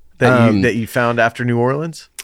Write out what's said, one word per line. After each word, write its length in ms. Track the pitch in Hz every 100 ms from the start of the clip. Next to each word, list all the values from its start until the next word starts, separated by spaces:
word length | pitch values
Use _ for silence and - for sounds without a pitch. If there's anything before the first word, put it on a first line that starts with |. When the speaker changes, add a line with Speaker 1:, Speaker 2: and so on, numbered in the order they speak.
| - -
Speaker 1:
that 240 | 127 127
you, 60 | 117 104
Speaker 2:
Um, 60 |
Speaker 1:
that 120 | 120
you 120 | 110 107
found 320 | 127 120 117
after 260 | 117 -
New 140 | 123 117
Orleans? 520 | 123 139 165 156 - -